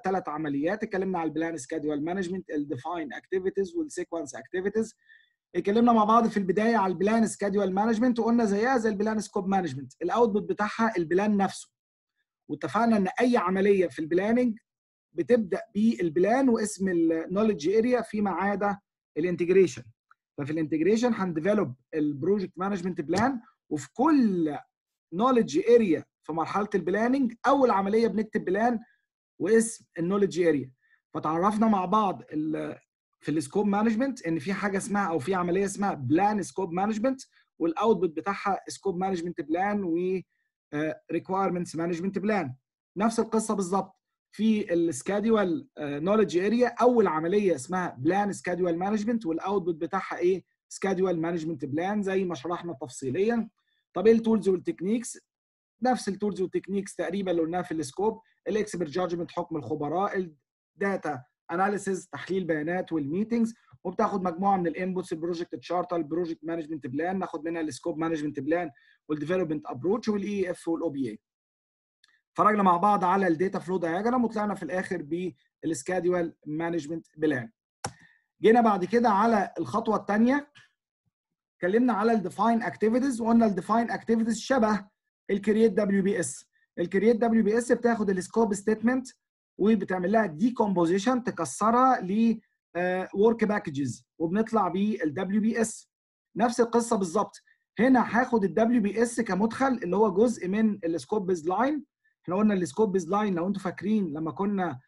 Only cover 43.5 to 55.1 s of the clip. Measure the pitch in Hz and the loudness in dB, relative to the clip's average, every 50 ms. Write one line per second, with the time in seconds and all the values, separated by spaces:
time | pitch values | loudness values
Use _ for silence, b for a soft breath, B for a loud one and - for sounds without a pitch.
43.5 | 214 196 190 170 196 190 185 - _ _ _ _ _ _ _ _ - - 214 220 | -2 -4 -2 -2 -2 -2 -2 -4 _ _ _ _ _ _ _ _ -4 0 2 2
44.5 | 214 208 - - 170 170 170 165 156 - - - 196 208 202 226 226 214 202 180 | 2 2 0 0 0 0 0 0 -2 -4 -4 -2 -2 0 2 2 4 4 2 2
45.5 | 160 135 - - - - 151 143 143 143 156 185 208 220 208 156 147 175 185 208 | -2 -4 -6 -10 -12 -10 -8 -6 -6 -2 0 2 4 4 4 2 2 0 0 2
46.5 | 220 240 247 233 240 - 226 247 247 233 208 185 156 156 160 170 196 208 208 185 | 2 2 2 2 2 4 4 4 6 6 4 4 2 0 0 0 2 2 2 2
47.5 | 165 135 - - 180 185 180 156 - 123 127 160 185 202 208 202 175 - - 180 | 0 0 -4 -4 -4 -4 -4 -4 -6 -4 0 0 2 2 0 -2 -4 -6 -6 -6
48.5 | 175 170 185 175 165 170 185 202 214 214 208 220 240 226 - 165 160 165 170 185 | -4 -2 0 0 0 -2 -2 -2 -2 -2 -2 -2 -2 -2 -2 -2 -4 -4 -2 -2
49.5 | 208 196 165 175 170 147 170 165 - 190 - - 170 131 175 180 190 175 - _ | -2 -2 -2 -2 -4 -4 -4 -4 -4 -4 -4 -6 -4 0 0 0 0 0 -4 _
50.5 | _ _ _ - - - - 190 196 180 190 185 175 160 160 170 180 170 156 160 | _ _ _ -18 -10 -6 -4 -2 0 0 0 0 0 0 -2 -2 -4 -4 -4 -6
51.5 | 165 - 151 131 131 160 175 190 208 208 196 190 190 190 196 180 165 - - 165 | -6 -6 -6 -4 -4 -2 -2 -2 -2 -2 -2 0 0 0 -2 -2 -4 -6 -6 -6
52.5 | 175 165 165 170 165 - 156 131 - - 135 131 127 175 196 226 233 233 226 - | -6 -6 -6 -8 -10 -10 -12 -14 -12 -8 -6 -4 -2 0 0 0 0 0 -2 -6
53.5 | _ _ _ _ _ _ _ _ - 180 185 226 226 226 226 220 226 214 175 196 | _ _ _ _ _ _ _ _ -4 2 6 6 6 6 4 2 2 2 2 2
54.5 | 185 170 135 170 165 - 165 196 226 247 233 - | 0 0 0 -4 -6 -4 -2 -2 -2 -2 -4 -6